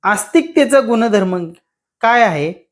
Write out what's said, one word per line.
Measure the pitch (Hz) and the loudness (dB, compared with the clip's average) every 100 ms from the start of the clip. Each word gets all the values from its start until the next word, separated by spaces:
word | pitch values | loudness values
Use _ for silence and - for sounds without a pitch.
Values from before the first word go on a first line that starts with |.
आस्तिकतेचा | 190 208 - 330 320 - 277 277 | -2 -4 0 -2 0 0 2 2
गुणधर्म | 226 233 226 202 190 180 165 170 _ _ _ _ | 2 -2 0 0 0 -4 -8 -16 _ _ _ _
काय | 226 240 | 0 2
आहे? | 226 156 151 180 _ | 2 0 -6 -8 _